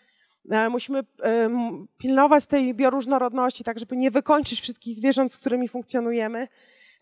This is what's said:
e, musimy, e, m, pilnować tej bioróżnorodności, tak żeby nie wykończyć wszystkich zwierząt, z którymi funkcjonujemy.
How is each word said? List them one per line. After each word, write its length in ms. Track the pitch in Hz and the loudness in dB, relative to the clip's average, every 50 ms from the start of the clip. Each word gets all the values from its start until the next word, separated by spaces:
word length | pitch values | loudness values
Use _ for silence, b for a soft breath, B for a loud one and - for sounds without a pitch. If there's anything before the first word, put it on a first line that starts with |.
| b b b b b b b b _ - | b b b b b b b b _ -2
e, 180 | 214 214 226 226 | 0 0 0 0
musimy, 300 | 247 240 - - 277 269 | -2 -4 -4 -4 -6 -6
e, 60 | - _ _ - | -6 _ _ -4
m, 640 | - 226 226 233 226 226 240 240 233 233 165 165 196 - _ - | -2 0 2 2 2 0 0 -2 -4 -4 -6 -10 -14 -16 _ -6
pilnować 480 | - 262 269 269 285 285 302 294 - | -2 0 4 4 6 6 6 4 4
tej 280 | - 294 277 262 254 233 | 4 0 0 2 0 0
bioróżnorodności, 880 | 208 277 254 254 277 226 247 277 254 254 240 220 262 247 254 - - 240 | 2 2 2 2 0 0 0 0 0 0 -2 -2 -2 -2 -2 -2 -6 -8
tak 140 | 233 226 226 | -8 -8 -8
żeby 180 | 226 - 254 | -8 -6 -2
nie 140 | 247 262 262 | 0 0 2
wykończyć 500 | 214 285 - - 302 302 269 - 233 - | 2 2 2 4 2 2 2 -2 -6 -8
wszystkich 360 | - - 240 - - 240 226 | -8 -10 -12 -12 -12 -12 -6
zwierząt, 360 | 214 226 269 233 262 262 247 | -2 0 2 2 2 2 0
z 60 | - - | -2 -4
którymi 300 | - 254 240 247 247 226 | -4 -2 -2 -2 -2 -4
funkcjonujemy. 800 | - 247 226 - - 247 233 233 233 233 220 220 233 226 262 - b b b b b b b b b b | -6 -8 -8 -6 -4 -4 -2 -2 -2 -2 -2 -4 -6 -8 -10 -10 b b b b b b b b b b